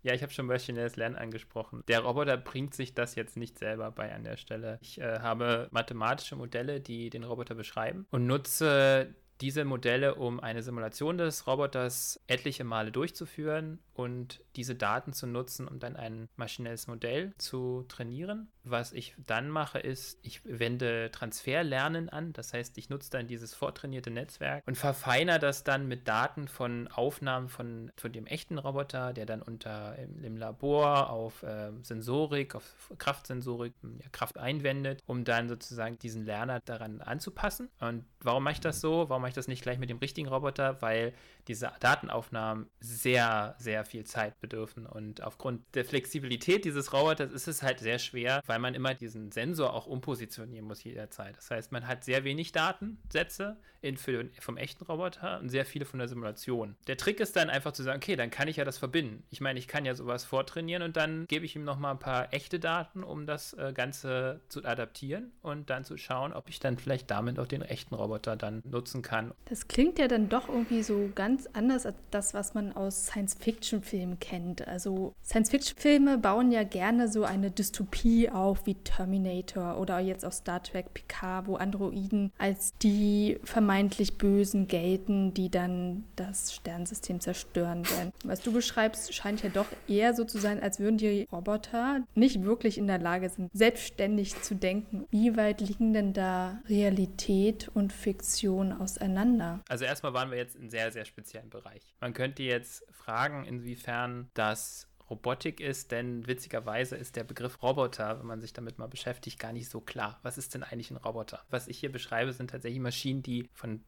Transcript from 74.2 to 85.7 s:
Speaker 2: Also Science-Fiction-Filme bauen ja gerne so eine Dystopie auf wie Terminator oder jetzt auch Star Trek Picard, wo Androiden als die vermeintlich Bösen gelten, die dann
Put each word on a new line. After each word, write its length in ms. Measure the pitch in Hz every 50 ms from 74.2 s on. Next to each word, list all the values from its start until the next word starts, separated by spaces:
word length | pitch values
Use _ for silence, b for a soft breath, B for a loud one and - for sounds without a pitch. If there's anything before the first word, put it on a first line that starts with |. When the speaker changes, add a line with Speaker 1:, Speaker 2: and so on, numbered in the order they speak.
| - - - 180 170 175 175 - - -
Speaker 2:
Also 460 | - 180 - 208 190 190 190 - - - -
Science-Fiction-Filme 920 | - - 226 220 - - 277 277 - - - - 294 294 285 277 277 277 247
bauen 340 | 214 202 196 226 247 247
ja 120 | 240 226 214
gerne 440 | 202 - 190 180 202 233 240 247 226
so 160 | 208 220 208
eine 280 | - 190 196 196 196
Dystopie 800 | 185 - 202 - - - 208 190 - - - 233 226 226 233 -
auf 360 | - 185 190 196 196 - -
wie 100 | - 196
Terminator 1000 | - - - - - 190 185 190 196 190 185 180 180 185 - - 190 180 175 - -
oder 200 | 190 185 185 175
jetzt 260 | 185 190 185 185 -
auch 80 | 180 175
Star 280 | - - - 175 185
Trek 320 | 185 - - 190 180 - -
Picard, 540 | - - - - - - 185 185 185 185 196
wo 80 | 190
Androiden 800 | - 190 196 196 196 196 190 - 202 196 196 - 208 202 196 - -
als 360 | 196 196 196 190 - - - -
die 580 | - 214 202 208 208 202 208 208 208 214 - - -
vermeintlich 720 | - - 233 214 202 196 196 202 202 202 - 208 196 - -
Bösen 500 | - 202 196 202 202 196 - 202 190 185
gelten, 640 | 185 175 165 180 185 190 190 - 202 196 196 190 180
die 160 | 196 185 180
dann 540 | 180 185 175 180